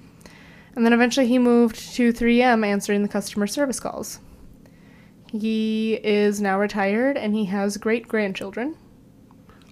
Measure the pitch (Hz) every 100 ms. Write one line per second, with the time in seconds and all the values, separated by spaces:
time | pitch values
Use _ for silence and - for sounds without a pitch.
0 | - - - - - - - - 226 233
1 | 240 240 247 254 240 240 233 226 - -
2 | 240 233 233 233 254 226 208 202 196 202
3 | 202 202 202 - 202 - 285 233 - -
4 | - - - - - - - - - -
5 | - - - 220 220 220 220 220 220 220
6 | - 208 208 208 202 190 208 208 196 208
7 | 262 285 214 214 196 202 202 202 214 233
8 | - 220 208 190 196 202 262 320 - -
9 | - - - - - - -